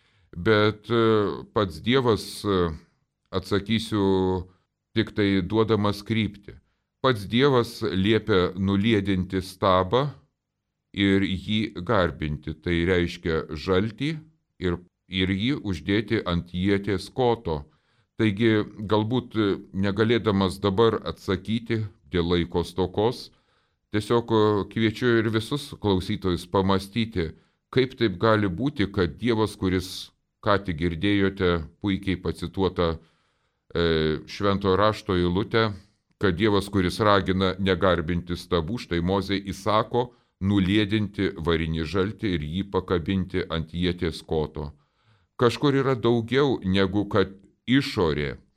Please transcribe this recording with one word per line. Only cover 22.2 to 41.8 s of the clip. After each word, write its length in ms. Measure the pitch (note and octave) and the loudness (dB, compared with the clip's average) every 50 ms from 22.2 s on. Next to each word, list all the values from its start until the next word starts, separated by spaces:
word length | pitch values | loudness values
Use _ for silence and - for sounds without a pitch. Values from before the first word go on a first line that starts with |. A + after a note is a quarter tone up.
| E2+ E2+ F2+ | 0 2 2
laiko 320 | F2 E2+ E2+ - F2 E2 | 2 0 0 -2 -4 -4
stokos, 640 | F2 - - F#2 F2 F2 G2+ G#2 A#2 B2+ - - - _ _ _ _ _ _ _ _ _ _ _ _ - | -2 -2 -2 -2 -2 0 0 0 0 0 -4 -8 -18 _ _ _ _ _ _ _ _ _ _ _ _ -4
tiesiog, 400 | G#2 G#2 - B2 A#2+ A#2 A#2 A2+ | -4 0 2 2 2 2 4 4
e, 120 | A2 G#2+ G#2+ G#2+ G2+ F#2 F#2 - | 4 4 4 4 2 -2 -2 -2
kviečiu 460 | A2+ A2+ A2 G#2+ - B2+ B2 A#2 A#2 | 0 0 0 0 0 0 2 2 2
ir 100 | G#2+ A2+ | 2 0
visus 460 | G#2+ A2+ A2 - C#3+ C#3+ C#3+ - - | 0 -2 -2 -2 -6 -8 -8 -10 -12
klausytojus 720 | - - G#2 G2 F#2 F2+ F#2+ G#2+ - - F#2+ F2 D#2+ - - | -4 0 2 2 2 0 -2 -6 -4 -2 -2 -2 -2 -4 -2
pamąstyti, 840 | - G2+ F#2+ F#2+ G2 F#2 G2 - - A#2+ A2+ - - F#2 E2 D2+ E2 - _ _ _ _ _ _ | 0 0 2 2 2 0 0 -4 -4 -4 -4 -2 -2 -4 -4 -4 -6 -12 _ _ _ _ _ _
kaip 260 | - C3+ B2 A#2 - - | 0 0 0 0 -2 -2
taip 180 | A#2 A2 F#2 F2 | -2 -2 0 0
gali 300 | G#2 A2+ A2 G#2+ G#2 G2 | 2 2 4 4 2 0
būti, 400 | F2 F2 A#2+ C#3+ D3 - G2+ F#2+ | -2 -2 -4 -4 -2 -2 -4 -2
kad 280 | - G2+ F2+ E2 C#2 - | 0 0 -2 -2 -2 -4
Dievas, 380 | G#2+ B2 A2+ G#2+ A2 G2+ - | -2 -2 0 0 0 -2 -2
kuris, 540 | - F#2 F#2 F2+ F#2 F2 F#2 - - - - _ _ _ _ _ _ | -4 -2 -2 0 -2 -2 -4 -10 -14 -14 -16 _ _ _ _ _ _
ką 160 | - G#2+ G2+ G2 G2 | 0 0 2 2 0
tik 160 | - E2+ D2 | -2 -4 -2
girdėjote, 880 | E2+ F2 E2 D#2+ F2+ G2+ G#2 G2+ G2 G2 G2 G2 F#2+ F2 F2 E2+ D#2 - - _ - | -2 -2 -2 0 0 0 2 2 2 0 0 0 0 2 2 0 -2 -6 -10 _ -4
puikiai 340 | G#2 G2 F#2 - F#2+ F2+ | -2 -2 -2 -2 -4 -4
pacituotą, 800 | - - F2 E2 - F2 E2 - F#2+ F#2+ F2 F2 F2 F2 E2 E2 D#2 - _ _ _ _ _ _ _ _ _ _ _ _ _ - | -4 -4 -6 -6 -6 -8 -8 -4 -2 -2 0 0 0 0 0 0 -4 -8 _ _ _ _ _ _ _ _ _ _ _ _ _ -2
e, 460 | D#2+ E2+ E2+ D#2+ D#2 D#2 D#2 D#2 - - | 0 2 2 2 2 2 0 0 -2 -6
Šventojo 500 | - - - G2+ G2+ G2 F#2+ G2+ G2 F#2 | -10 -8 -2 0 0 0 0 2 2 2
Rašto 360 | F#2 G#2 G#2+ G#2+ - - - F#2+ | 2 2 0 0 -2 -4 -2 0
eilutę, 600 | F2+ F2 F2+ F2 F#2 A2+ - - A2+ A2 A2 G2 F2+ - _ _ _ _ _ _ _ | 0 2 2 0 0 -2 0 0 0 0 0 -2 -6 -14 _ _ _ _ _ _ _
kad 180 | G#2 G2 F2 | 0 0 2
Dievas, 340 | D#2+ A2 G#2+ G2+ G2 F#2+ G2+ - | 2 2 2 2 2 0 0 0
kuris 260 | G2+ F2+ F2 F2 - | 0 0 0 0 0
ragina 540 | A2 G#2 G2+ G2 F2 F2+ F#2 F#2 F#2+ F#2 - - | 2 4 4 4 2 2 0 0 0 0 0 0
negarbinti 760 | G2 G2 F#2+ E2+ G2 F#2+ F2 E2+ D#2+ D#2 F2+ E2+ F2 - F2 | 0 0 2 2 2 2 2 2 0 -2 -2 -2 -2 -4 -8
stabų, 460 | E2 - - F2+ F2 D#2+ D#2 A2+ - | -8 -4 -2 -2 -2 0 -2 -6 -8
štai 220 | - - F2 E2+ E2+ | -6 -4 -4 -2 0
Mozė 320 | F2+ F#2+ G2+ F#2+ F#2+ G2 | 0 0 0 0 -2 -4
įsako 720 | F#2 - G2+ F2 - - G#2+ G#2 G#2+ A#2 - - A#2+ B2+ B2+ - _ _ _ _ _ | -4 -4 -6 -10 -6 -4 0 0 0 0 0 -2 -2 -2 -4 -6 _ _ _ _ _
nuliedinti 880 | F#2 G2 G2+ G2+ F#2+ F2 G2+ G#2+ G#2+ G2 G#2+ A2 G#2 F#2+ - - G2 F2 - | -2 0 2 2 2 4 2 2 2 2 0 -2 -2 -4 -2 -2 -2 -2 -2
varinį 480 | - D#2+ E2+ E2 D#2+ E2 D#2+ D#2+ D#2+ | -2 -2 0 0 0 0 -2 -2 -4